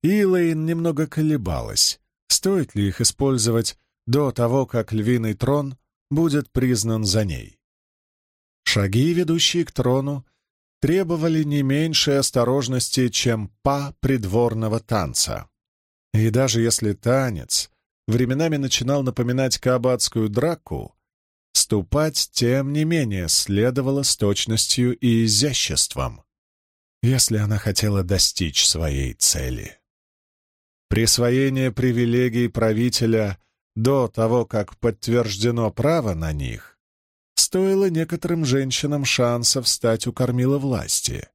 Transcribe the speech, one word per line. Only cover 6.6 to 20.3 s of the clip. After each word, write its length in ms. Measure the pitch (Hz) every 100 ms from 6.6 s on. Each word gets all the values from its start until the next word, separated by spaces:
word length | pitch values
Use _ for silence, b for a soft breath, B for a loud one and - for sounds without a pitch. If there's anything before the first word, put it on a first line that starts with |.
| 127 120 110 113 104
за 200 | 104 101
ней. 320 | 67 50 _ _ _ _ _ _ _ _ _ _ _
Шаги, 500 | - - 98 110 151
ведущие 520 | 170 165 165 - 175 165
к 60 |
трону, 540 | - 123 131 139 143 - _ _ _ _ _
требовали 640 | 139 185 175 170 165 156
не 200 | 147 147
меньшей 560 | 135 139 160 147 - 139
осторожности, 880 | 135 127 120 135 123 127 - - 123
чем 420 | - 123 113 101 _
па 320 | 139 143 143 -
придворного 800 | 135 135 98 107 120 110 110 113
танца. 680 | - 110 76 62 - - - _ _ _ _ _ _
И 160 | 107 113
даже 320 | 113 131 113
если 320 | 117 - 107
танец 760 | 98 - 131 131 90 60 - - _ _ _ -
временами 500 | 117 123 135 165 151
начинал 440 | 135 - 123 143
напоминать 540 | 131 123 120 127 131 -
кабацкую 720 | 127 127 127 123 - 117
драку, 680 | 110